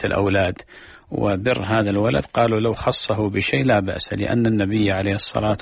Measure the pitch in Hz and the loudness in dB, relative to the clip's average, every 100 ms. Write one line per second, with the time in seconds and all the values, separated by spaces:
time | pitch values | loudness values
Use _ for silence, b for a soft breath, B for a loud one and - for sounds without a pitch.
0 | 101 - 101 98 90 87 - B B B | -2 0 2 2 0 -2 -14 B B B
1 | B - 107 92 113 - 95 113 104 101 | B -2 -2 0 0 -2 0 0 2 2
2 | 110 139 - - 117 110 113 110 127 123 | 2 0 -2 0 2 2 0 0 -2 -2
3 | - 107 104 98 - 131 131 104 95 - | -2 -2 0 0 0 0 2 2 0 -6
4 | - 101 101 117 113 110 98 110 101 95 | -6 -4 -2 2 2 2 0 0 0 0
5 | 98 95 - 110 107 104 | 0 -2 -2 -2 -2 -2